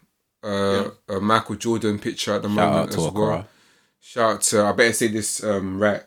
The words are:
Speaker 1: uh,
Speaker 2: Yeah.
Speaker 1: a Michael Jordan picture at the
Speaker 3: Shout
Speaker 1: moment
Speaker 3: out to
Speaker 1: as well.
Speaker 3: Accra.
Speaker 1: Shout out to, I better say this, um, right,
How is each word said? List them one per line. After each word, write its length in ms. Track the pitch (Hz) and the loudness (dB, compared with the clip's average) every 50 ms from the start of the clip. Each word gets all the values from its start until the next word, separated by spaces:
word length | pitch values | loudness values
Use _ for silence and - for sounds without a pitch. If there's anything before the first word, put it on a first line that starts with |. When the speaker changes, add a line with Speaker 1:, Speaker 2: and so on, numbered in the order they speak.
| _ _ _ _ _ _ _ _ - | _ _ _ _ _ _ _ _ -8
Speaker 1:
uh, 460 | 104 101 98 98 98 98 95 101 - - _ _ - | -6 -2 0 0 2 2 0 -2 -4 -8 _ _ -8
Speaker 2:
Yeah. 60 | 101 | -6
Speaker 1:
a 40 | 95 | -2
Michael 340 | 101 107 110 110 - - 104 | 0 2 2 2 2 -2 -8
Jordan 440 | 104 - 117 113 107 110 107 104 104 | -4 -2 -2 0 0 0 -2 -2 -2
picture 340 | - 117 - - - 113 104 | -4 -8 -6 -6 -4 -2 -2
at 80 | 98 | -2
the 80 | - 104 | -2 -2
Speaker 3:
Shout 80 | 104 | 0
Speaker 1:
moment 180 | 90 87 78 73 82 80 - | 2 2 2 2 0 0 0
Speaker 3:
out 20 | |
to 140 | 98 87 82 | -2 -2 -2
Speaker 1:
as 40 | 78 95 | -2 0
well. 160 | 104 107 110 80 | -2 -2 0 -2
Speaker 3:
Accra. 140 | 85 104 - _ _ _ _ _ _ _ _ _ _ | -4 -6 -12 _ _ _ _ _ _ _ _ _ _
Speaker 1:
Shout 320 | _ - - 123 113 110 104 | _ -10 -2 0 0 0 0
out 60 | 101 | 0
to, 220 | - - 117 104 104 | -2 2 2 4 4
I 60 | 101 95 | 4 4
better 200 | - 117 113 110 | 4 4 4 4
say 140 | - 123 | 2 0
this, 360 | 110 107 107 101 - - - - | 0 0 -2 -4 -4 -6 -4 -2
um, 360 | 107 101 98 95 95 95 95 | -2 -2 -2 -2 -4 -2 0
right, 240 | 104 104 98 - - | 2 2 0 -2 -6